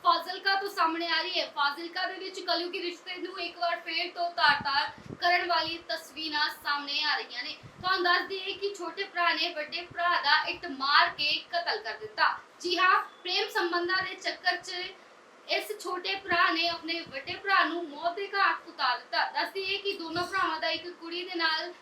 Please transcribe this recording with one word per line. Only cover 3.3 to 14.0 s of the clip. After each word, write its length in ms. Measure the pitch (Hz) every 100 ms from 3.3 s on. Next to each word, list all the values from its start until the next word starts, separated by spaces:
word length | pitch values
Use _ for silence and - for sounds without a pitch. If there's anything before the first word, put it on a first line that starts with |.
| 359
ਇੱਕ 160 | 339 349
ਵਾਰ 220 | 349 339
ਫੇਰ 320 | 339 330 359 349
ਤੋਂ 160 | 349
ਤਾਰ-ਤਾਰ 600 | 349 302 285 285 277 302 - - -
ਕਰਨ 260 | 359 359 359
ਵਾਲੀ 320 | 339 320 339 -
ਤਸਵੀਰਾਂ 600 | 320 - 302 320 302 302 -
ਸਾਹਮਣੇ 400 | 311 285 285 294
ਆ 120 | 302 254
ਰਹੀਆਂ 280 | - 240
ਨੇ। 140 | 294 302 - -
ਤੁਹਾਨੂੰ 220 | 359 370
ਦੱਸ 240 | 349 359 370
ਦਈਏ 260 | 381 381
ਕਿ 220 | - 403 403
ਛੋਟੇ 260 | 339 392
ਭਰਾ 300 | 392 339 339
ਨੇ 200 | 311 349
ਵੱਡੇ 280 | 311 302 339
ਭਰਾ 400 | 349 339 349 349
ਦਾ 220 | 277 302
ਇੱਟ 220 | 294 - 320
ਮਾਰ 440 | 269 285 302 349
ਕੇ 360 | - 294 320 -
ਕਤਲ 320 | 349 302 262
ਕਰ 120 | 220
ਦਿੱਤਾ। 460 | 427 214 - 302 - - -
ਜੀ 160 | 349 339
ਹਾਂ, 240 | 381 415
ਪ੍ਰੇਮ 480 | - - 359 381 440
ਸੰਬੰਧਾਂ 540 | 403 349 349 349 370